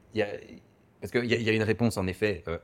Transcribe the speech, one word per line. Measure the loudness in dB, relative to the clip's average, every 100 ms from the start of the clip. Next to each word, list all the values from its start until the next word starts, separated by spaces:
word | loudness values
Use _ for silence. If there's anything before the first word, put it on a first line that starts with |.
| -8
il | -2
y |
a, | -2 -4 -14 -20 _ _ _ -14
parce | -2
qu'il | 0 2
y |
a, | 2
il |
y | 2
a |
une | 2
réponse, | 2 2 2 2
en | -2
effet, | 0 0 -2 -4
euh, | -6